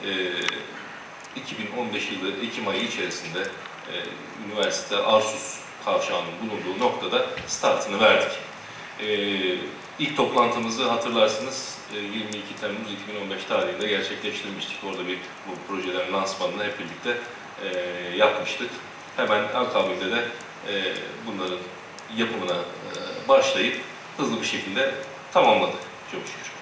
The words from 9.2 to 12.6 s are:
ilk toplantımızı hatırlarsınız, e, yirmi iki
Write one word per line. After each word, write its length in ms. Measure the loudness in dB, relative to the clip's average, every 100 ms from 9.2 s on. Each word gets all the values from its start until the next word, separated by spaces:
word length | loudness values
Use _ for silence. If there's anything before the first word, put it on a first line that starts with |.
| 2 2 2 0 -4 -8 -12 -4
ilk 180 | 0 2
toplantımızı 720 | 4 6 6 4 0 2 2
hatırlarsınız, 880 | 2 2 6 6 4 -2 -4 -6 -10 -8
e, 40 | -6
yirmi 380 | -4 -4 -4 -6
iki 160 | -8 -6